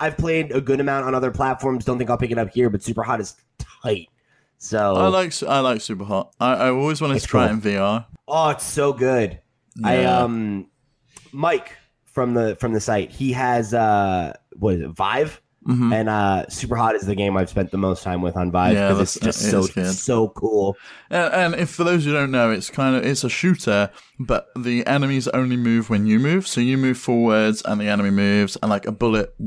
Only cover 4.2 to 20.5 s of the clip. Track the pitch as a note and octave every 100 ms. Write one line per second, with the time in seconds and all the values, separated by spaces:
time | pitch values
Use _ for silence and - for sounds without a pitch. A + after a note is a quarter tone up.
4.2 | _ _ _ _ - A2 G2+ F#3 F#3+ F#3
5.2 | F3 - - C#3 C3 A2 - G2 G2+ G2
6.2 | - _ B2 A2+ B2+ B2+ D3 D3 D3+ C3+
7.2 | - C3 A#2 A2 G#2 G2 G2 A2+ A2+ -
8.2 | - D#3 D#3 C#3+ - D3+ C#3+ B2 B2+ B2
9.2 | G2+ E2+ _ _ _ - A2+ B2+ B2+ B2
10.2 | A#2+ A2+ G#2+ G2 F2+ _ _ _ _ -
11.2 | - C#3 E3 D3+ - - _ _ _ -
12.2 | B2 A#2+ A2 F#2+ A#2+ A2 A#2+ G#2 F2 -
13.2 | C3+ B2 B2+ A#2+ G#2+ A#2 A2 G#2 G2 F#2
14.2 | D#2+ - _ - G#2 F2+ D2+ F2 G2 B2
15.2 | D#3 - _ _ - B2 A#2 A2 A2 G#2+
16.2 | G2+ F#2+ - - A#2 A#2+ A2+ G#2+ G2 G2
17.2 | G2+ F#2+ F2+ G2+ F2+ G2 F#2+ F2+ F#2 F2+
18.2 | F2+ F2+ F2+ F2 F2+ G#2 G2 G2 F#2+ -
19.2 | G#2+ - G#2 G2+ F#2 - F#2 F#2+ - A#2+
20.2 | G#2+ - A2